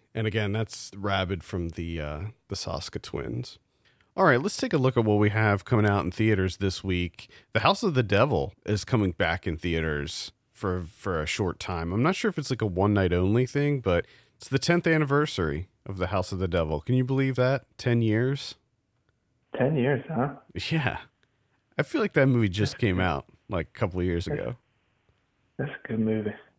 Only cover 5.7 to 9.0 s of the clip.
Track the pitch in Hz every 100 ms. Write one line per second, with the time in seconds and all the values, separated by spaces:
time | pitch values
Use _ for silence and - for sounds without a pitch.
5.7 | 113 107 101 87 - 110 101 95 - 98
6.7 | - 95 90 87 - - - _ - 143
7.7 | 196 214 135 110 101 139 98 69 - -
8.7 | 104 - 117